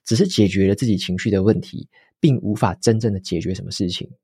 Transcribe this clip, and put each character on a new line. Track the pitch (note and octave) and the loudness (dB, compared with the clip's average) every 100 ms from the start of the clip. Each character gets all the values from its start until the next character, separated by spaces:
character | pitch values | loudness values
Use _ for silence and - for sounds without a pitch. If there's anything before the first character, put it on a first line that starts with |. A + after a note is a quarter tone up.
只 | - | -2
是 | A#2 F#3+ | 0 2
解 | - G2+ | 4 2
决 | F#2+ F#2+ | 4 2
了 | |
自 | G2+ | 2
己 | A#2+ F#2+ | 0 0
情 | - F2+ | -2 -4
绪 | A2+ | 0
的 | G2 | 2
问 | F#2+ - | 2 0
题， | - - - _ _ _ | -2 -12 -16 _ _ _
并 | D#3+ A#2 | 2 2
无 | G#2 | -2
法 | G#2 G#2+ | -2 -2
真 | - B2 A2 | 0 0 0
正 | A2+ | 0
的 | G2 | -4
解 | - E2+ | -4 -4
决 | F#2 | -4
什 | F#2 | -6
么 | F#2 | -8
事 | - F#2 | -6 -4
情。 | - E2+ - | -6 -10 -18